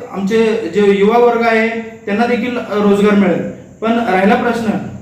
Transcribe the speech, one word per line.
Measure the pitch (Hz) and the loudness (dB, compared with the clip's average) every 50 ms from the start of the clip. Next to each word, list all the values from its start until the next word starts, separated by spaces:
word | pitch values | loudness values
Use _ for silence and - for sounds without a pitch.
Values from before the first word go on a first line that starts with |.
| - - - | -10 -12 -8
आमचे | 185 196 190 226 220 226 220 220 - - 165 - | -6 -4 0 0 2 2 2 0 -2 -4 -4 -2
जे | 202 202 202 196 196 | 0 2 2 2 4
युवा | 196 208 233 240 | 4 4 4 4
वर्ग | 240 240 233 226 233 | 4 4 2 2 0
आहे | 233 226 220 220 226 226 226 - - - - - | 0 2 0 0 -2 -2 -6 -8 -10 -14 -12 -8
त्यांना | 208 202 214 240 | -4 -2 -2 0
देखील, | 240 240 233 240 247 240 240 | 0 0 -2 -2 -4 -6 -6
अ, | - - | -6 -4
रोजगार | 202 208 202 202 196 - 196 208 202 | -2 0 2 2 4 4 4 4 4
मिळेल. | 202 196 180 - - - - - - - - - - | 4 2 2 0 -2 -4 -6 -10 -12 -16 -20 -12 -6
पण | 214 226 233 | -4 -2 -2
राहिला | 240 - 185 180 190 196 208 240 | 0 0 0 0 0 2 2 2
प्रश्न, | 233 240 240 226 - 226 208 190 - - - - - | 2 0 -2 -2 -2 -4 -4 -4 -4 -6 -10 -12 -14